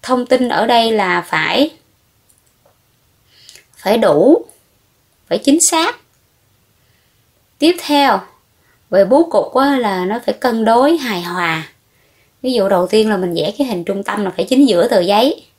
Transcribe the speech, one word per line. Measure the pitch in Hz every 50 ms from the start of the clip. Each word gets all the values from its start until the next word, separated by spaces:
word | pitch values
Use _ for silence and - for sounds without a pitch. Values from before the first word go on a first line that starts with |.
Thông | - - 254 247 240
tin | - 254 247 254 240
ở | - 165 214
đây | 240 240 233 226 226
là | 226 214 196 180 175 175 170 -
phải, | - 156 156 156 175 226 285 320 - _ _ _ _ _ _ _ _ _ _ _ _ _ _ _ _ _ _ _ _ _ _ _ _ _ _ _ _ _ _ _ _ _ _ - - - _ _ _
phải | - - 185 214 233
đủ, | 220 190 147 147 185 262 330 - - _ _ _ _ _ _ _ _ _ _ _ _ _ _ _ _ _
phải | 170 214
chính | - 285 277 339
xác. | - - 349 320 330 427 494 - _ _ _ _ _ _ _ _ _ _ _ _ _ _ _ _ _ _ _ _ _ _ _ _ _ _ _ _ _ _ _ _
Tiếp | 285 320 359 349
theo, | - - 294 285 277 262 208 190 - - _ _ _ _ _ _ _ _ _ _ _ _
về | - 190 196
bố | 185 254 294 330 330
cục | - 208 - - -
á, | 254 269 285 277 262
là | 240 208 190 185 180
nó | 185 214 240 -
phải | - 214
cân | - - 247 226 226 220
đối, | 220 226 240 262 294 339
hài | 320 269 240 202 175
hòa. | 170 175 175 180 175 165 160 160 156 - _ _ _ _ _ _ _ _ _ _ _ _ _ _
Ví | - 254
dụ | 254 220 190 196
đầu | 202 180 180
tiên | 185 - 220 214 220
là | 208
mình | 185 185 175 170
vẽ | 165 156 190 214 -
cái | 277
hình | 254 214 175 170
trung | 196 196 196
tâm | 202 - - 214 208
là | 190 -
phải | - -
chính | - 262 262 285
giữa | 247 196 175 190 233
tờ | 240 196
giấy. | 175 180 202 208 247 285 339 - - _ _